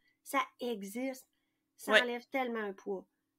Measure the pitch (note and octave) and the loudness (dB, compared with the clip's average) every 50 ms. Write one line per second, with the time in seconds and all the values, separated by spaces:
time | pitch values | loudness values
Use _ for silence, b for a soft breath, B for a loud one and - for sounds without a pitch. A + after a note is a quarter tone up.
0 | _ _ _ _ _ - - C4+ - - - _ B3+ A#3+ A#3 G3+ G3 G3 G3+ A#3+ | _ _ _ _ _ -4 -2 -2 -2 -2 -6 _ -6 -4 -4 -4 -6 -8 -6 -4
1 | B3+ C4+ B3+ C4 - _ _ _ _ _ _ _ _ _ _ - - - G#3+ G#3+ | -4 -4 -4 -6 -12 _ _ _ _ _ _ _ _ _ _ -10 0 6 6 6
2 | B3 A#3+ A#3+ A#3+ A#3+ - - C4+ C4 B3 A#3 A3+ G#3+ G3+ F#3+ F#3+ - G3 G3+ F#3 | 6 6 0 -4 -6 -4 -2 -2 0 0 -2 -2 -4 -4 -6 -8 -8 -6 -6 -6
3 | F3 - _ _ _ _ _ | -8 -12 _ _ _ _ _